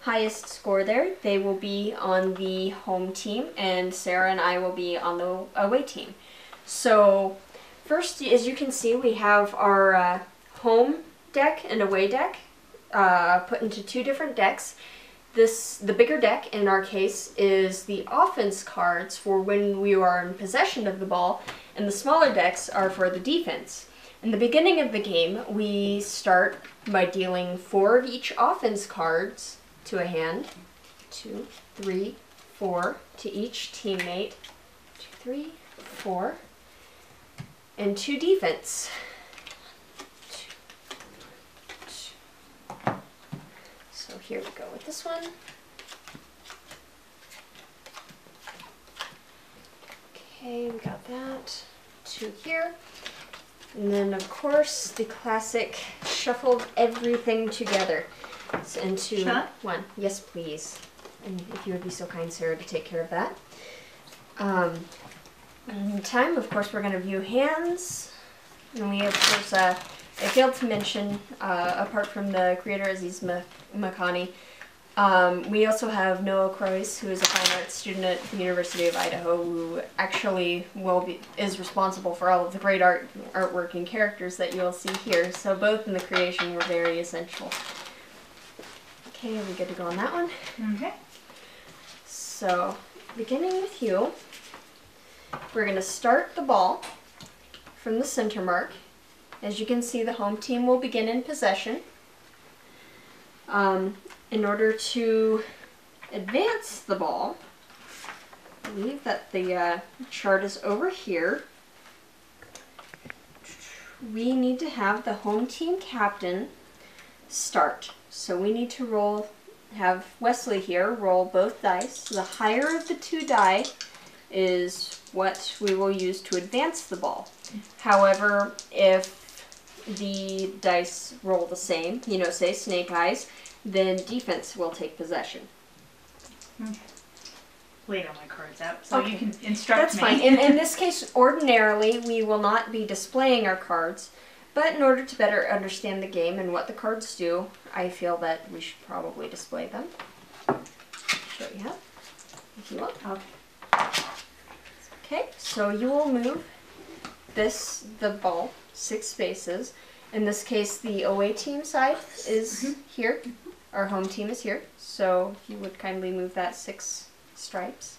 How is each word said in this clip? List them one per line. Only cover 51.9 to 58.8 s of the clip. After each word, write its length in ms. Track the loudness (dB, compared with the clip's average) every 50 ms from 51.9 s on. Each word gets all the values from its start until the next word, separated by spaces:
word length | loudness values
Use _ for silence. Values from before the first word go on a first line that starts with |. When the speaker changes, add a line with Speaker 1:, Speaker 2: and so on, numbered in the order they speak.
| -20 -20 -16
Speaker 1:
Two 260 | -16 -12 -10 -10 -12 -12 -12 -8
here. 300 | -4 -4 -2 -2 -4 -6 -12 -20 -20 -20 -16 -16 -16 -16 -16 -20 -18 -20 -20 -20 -20 -20 -20 -20 -16 -10
And 160 | -4 -2 0
then, 220 | 2 2 2 0 0
of 160 | -2 -4 -8
course, 580 | -10 -4 -2 4 4 4 4 4 0 -6 -8 -8
the 120 | -4 -6 -6
classic 720 | -6 -6 -10 -4 -2 -2 -2 -2 -2 -2 -2 -2 -2 -6 -12 -12 -12 -14 -10 -6
shuffle 560 | -4 -4 -2 0 -2 -2 2 4 4 4 4 2 -4 2
everything 720 | 4 4 4 4 0 0 2 2 2 2 2 0 2 0 -2
together. 560 | -4 -4 -2 0 2 2 2 2 0 -2 -2 -8 -14 -18 -18 -16 -16 -16 -8 -6 -6 -6 -6
So, 180 | -6 -6 -4